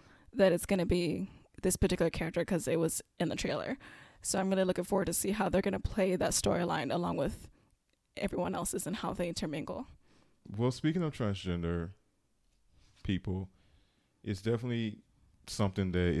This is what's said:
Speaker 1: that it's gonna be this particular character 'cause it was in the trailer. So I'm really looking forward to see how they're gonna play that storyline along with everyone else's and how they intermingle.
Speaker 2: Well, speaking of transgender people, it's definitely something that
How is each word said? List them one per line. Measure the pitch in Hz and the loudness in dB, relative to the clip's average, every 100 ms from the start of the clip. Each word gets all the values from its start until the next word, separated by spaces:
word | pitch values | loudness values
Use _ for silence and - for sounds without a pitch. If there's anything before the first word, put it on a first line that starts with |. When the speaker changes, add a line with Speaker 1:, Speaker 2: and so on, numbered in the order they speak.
| - - - | -16 -20 -10
Speaker 1:
that | - 190 | 4 6
it's | - - | 6 2
gonna | 190 170 | 0 4
be | 180 170 175 190 - - - | 2 2 -2 -4 -10 -20 -2
this | 185 - | 0 2
particular | 190 180 165 | 2 4 2
character | - 165 175 | 2 -2 -2
'cause | - 175 - | 0 -2 0
it | 160 | 2
was | 165 - - - | 2 -2 -8 -4
in | 165 | -2
the | |
trailer. | - 170 147 - 269 - - - - | 0 -2 -2 -4 -8 -12 -20 -20 -10
So | - 196 | -2 0
I'm | 190 | 2
really | 190 | 2
looking | 185 180 | 2 2
forward | 180 196 - | 0 0 2
to | |
see | - 196 | 0 0
how | 214 185 | 0 2
they're | 180 | 2
gonna | 196 196 | 2 -2
play | - - 190 | -2 0 2
that | 180 208 | 2 0
storyline | - 196 170 175 160 - | 2 2 2 0 -2 -2
along | 175 175 165 | -2 0 -2
with | 139 - - - _ _ _ _ _ - | -2 -4 -12 -20 _ _ _ _ _ -6
everyone | 196 - - | -4 -2 -2
else's | 170 175 190 - | -2 -4 -4 -4
and | 214 | -4
how | - | -4
they | 185 175 | -4 -4
intermingle. | 170 165 151 - - - - _ _ _ _ - 104 | -4 -4 -6 -6 -8 -12 -18 _ _ _ _ -10 0
Speaker 2:
Well, | 123 | 0
speaking | 123 156 170 | 2 0 2
of | 160 | -2
transgender | - 107 98 90 87 85 85 85 - _ _ _ _ _ _ _ _ - _ | 0 -2 0 -2 0 0 0 -2 -8 _ _ _ _ _ _ _ _ -20 _
people, | - 92 - 92 92 - _ _ _ _ _ _ 113 | -2 -2 -2 -6 -6 -14 _ _ _ _ _ _ -6
it's | 95 | -4
definitely | 107 117 123 117 110 - - _ _ _ - | 0 -2 0 -2 -2 -4 -16 _ _ _ -12
something | - 101 98 92 | 0 0 2 0
that | 90 87 78 | 4 4 4